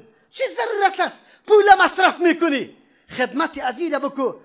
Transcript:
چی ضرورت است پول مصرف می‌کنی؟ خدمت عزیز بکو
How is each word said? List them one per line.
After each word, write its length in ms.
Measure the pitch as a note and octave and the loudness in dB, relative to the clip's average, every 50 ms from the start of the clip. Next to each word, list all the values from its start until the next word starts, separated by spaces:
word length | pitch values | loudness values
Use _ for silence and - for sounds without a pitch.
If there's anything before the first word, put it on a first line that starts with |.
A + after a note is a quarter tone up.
| - _ _ _ _ _ | -20 _ _ _ _ _
چی 120 | - - C5 A4 E4 | -10 -8 -8 -8 -6
ضرورت 440 | B4 A#4 A#4 A4 G4+ G4 F#4 - - | -6 -6 -6 -2 0 0 0 0 -2
است 200 | F4 C#4 - - _ _ _ _ _ | -6 -6 -8 -12 _ _ _ _ _
پول 180 | - G#4 G#4 G4 G4+ F#4+ F#4 F4+ | 2 4 6 8 6 6 6 4
مصرف 340 | D#4 - - F#4 E4 - - | 0 0 2 0 0 2 2
می‌کنی؟ 580 | F4 E4+ D#4+ E4 E4+ E4 C#4+ B3+ F3+ A2 - _ _ _ _ _ _ - - | 0 0 0 0 0 -2 -2 -2 -6 -8 -14 _ _ _ _ _ _ -12 -8
خدمت 420 | - B3+ G#3+ G#3 C4+ E4 - - C#4 | -6 -6 -6 -4 -6 -6 -6 -6 -8
عزیز 360 | C#4+ B3+ A#3 A#3 E4+ E4 D4 | -8 -8 -6 -6 -6 -4 -4
بکو 400 | C4+ C4+ C4+ C#4 C#4 C4+ A3+ - - | -4 -6 -6 -6 -4 -6 -6 -6 -8